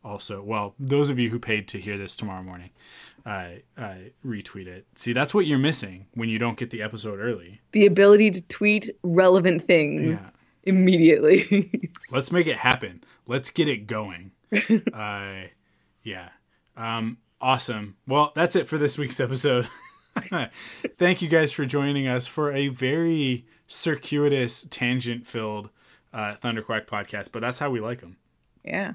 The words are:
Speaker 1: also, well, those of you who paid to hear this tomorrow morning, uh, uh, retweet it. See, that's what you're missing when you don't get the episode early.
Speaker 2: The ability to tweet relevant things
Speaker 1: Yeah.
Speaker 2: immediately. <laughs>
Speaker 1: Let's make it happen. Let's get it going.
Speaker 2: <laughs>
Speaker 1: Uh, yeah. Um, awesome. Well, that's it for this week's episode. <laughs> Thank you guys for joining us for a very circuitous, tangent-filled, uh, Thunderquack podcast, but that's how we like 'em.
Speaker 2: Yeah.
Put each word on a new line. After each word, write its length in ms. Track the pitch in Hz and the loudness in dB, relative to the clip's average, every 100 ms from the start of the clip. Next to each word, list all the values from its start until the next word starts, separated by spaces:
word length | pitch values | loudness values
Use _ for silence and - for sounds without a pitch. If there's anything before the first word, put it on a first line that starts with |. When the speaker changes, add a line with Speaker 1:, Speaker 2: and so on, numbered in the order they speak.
Speaker 1:
also, 360 | 110 101 - 101 | -14 -12 -10 -10
well, 340 | 101 110 101 - | -6 -6 -6 -8
those 320 | 135 143 143 | -2 0 0
of 80 | 127 | 0
you 120 | 117 | -2
who 80 | 117 | -2
paid 260 | - 107 101 | -2 -4 -4
to 120 | 104 | -12
hear 180 | 98 101 | -10 -10
this 160 | 98 | -8
tomorrow 280 | - 107 92 | -8 -8 -10
morning, 280 | 92 90 90 _ - - - _ 117 | -14 -16 -20 _ -20 -20 -20 _ -12
uh, 220 | 101 90 87 _ - | -10 -10 -16 _ -14
uh, 180 | 110 92 92 _ | -14 -14 -20 _
retweet 440 | 135 107 - 101 90 | -10 -10 -10 -16 -16
it. 180 | 90 _ | -18 _
See, 180 | - 120 | -10 -4
that's 220 | 120 147 | -2 0
what 120 | 208 160 | 0 2
you're 120 | 139 | 2
missing 480 | 139 151 98 92 95 | 2 0 -6 -14 -14
when 140 | 117 113 | -6 -4
you 100 | 110 | -2
don't 180 | 120 113 | -2 -4
get 140 | 117 | -10
the 100 | 113 | -8
episode 380 | 107 110 107 101 | -10 -8 -10 -6
early. 420 | 113 104 87 101 _ | -6 -6 -10 -20 _
Speaker 2:
The 140 | 214 202 | 6 6
ability 440 | 175 202 208 214 | 8 8 10 8
to 120 | 180 | 2
tweet 460 | - - 208 208 208 - | -10 -2 2 2 -2 -8
relevant 600 | 180 170 190 185 180 175 - | 0 6 6 6 4 0 4
things 540 | 175 147 151 139 175 | 4 4 -2 -2 -4
Speaker 1:
Yeah. 100 | 190 _ _ _ | -8 _ _ _
Speaker 2:
immediately. 1300 | - 185 185 175 165 156 151 190 - 208 - - - - | 2 4 6 8 8 8 8 6 6 2 2 -6 -8 -14
<laughs> 100 | - | -4
Speaker 1:
Let's 180 | 135 131 | -4 0
make 160 | 175 160 | 0 0
it 100 | 117 | 0
happen. 440 | 123 127 101 87 _ _ - | 0 0 -4 -14 _ _ -6
Let's 240 | 135 131 | -6 -4
get 160 | - 151 | -2 0
it 180 | 120 104 | -2 -6
going. 420 | 110 104 85 95 _ _ | -8 -8 -14 -18 _ _
Speaker 2:
<laughs> 400 | 208 - 214 208 | -4 0 0 0
Speaker 1:
Uh, 560 | 107 104 101 98 95 90 _ _ _ _ _ | -8 -10 -8 -10 -14 -16 _ _ _ _ _
yeah. 240 | 110 95 87 _ _ _ _ - | -14 -14 -16 _ _ _ _ -12
Um, 420 | 113 113 113 123 _ _ | -8 -6 -6 -8 _ _
awesome. 560 | 127 131 - 110 104 - - | 0 0 0 -8 -10 -16 -2
Well, 240 | 139 147 151 | 0 0 0
that's 180 | 170 | 2
it 140 | 185 - | 0 -2
for 100 | 156 | 0
this 180 | 147 - | 0 -2
week's 220 | 139 - | -6 -4
episode. 480 | 127 131 147 123 120 - - _ _ - | -4 0 2 2 0 -10 -20 _ _ -10
<laughs> 300 | - 175 123 - - - - _ | -6 -6 -6 -10 -20 -10 -10 _
Thank 220 | 180 180 | 2 2
you 60 | 165 | 2
guys 220 | 160 151 | 2 2
for 140 | - 135 | -2 -2
joining 400 | 143 143 143 135 | -2 0 -2 0
us 220 | 127 127 | -2 -4
for 240 | - 147 | -4 -4
a 160 | 139 139 | -2 -4
very 760 | 127 131 156 170 160 135 123 _ _ _ | -2 -2 0 0 0 0 -2 _ _ _
circuitous, 960 | - 170 139 - 151 147 139 120 - - | -2 -2 -2 -2 0 2 2 0 -4 -8
tangent-filled, 1000 | - 123 127 120 120 120 117 110 107 104 _ _ _ _ | -4 -2 -2 -4 -8 -8 -8 -6 -8 -12 _ _ _ _
uh, 220 | 113 104 104 | -8 -8 -6
Thunderquack 500 | 123 113 107 107 - | -6 -6 -6 -8 -6
podcast, 460 | 104 101 104 98 | -8 -8 -12 -10
but 80 | - | -6
that's 180 | 117 127 | -6 -4
how 120 | 143 | -4
we 100 | 120 | -4
like 220 | 107 123 | -6 -10
'em. 120 | 87 92 _ _ _ _ | -14 -20 _ _ _ _
Speaker 2:
Yeah. 280 | - 175 185 | -8 -6 -6